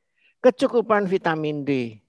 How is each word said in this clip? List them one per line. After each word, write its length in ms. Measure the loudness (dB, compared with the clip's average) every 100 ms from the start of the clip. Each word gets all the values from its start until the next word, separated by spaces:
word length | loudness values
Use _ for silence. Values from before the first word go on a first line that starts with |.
| _ _ _ _
kecukupan 640 | 2 2 0 0 2 0
vitamin 640 | 0 -2 -2 -2 -4 -4 -2
D, 340 | -2 -4 -10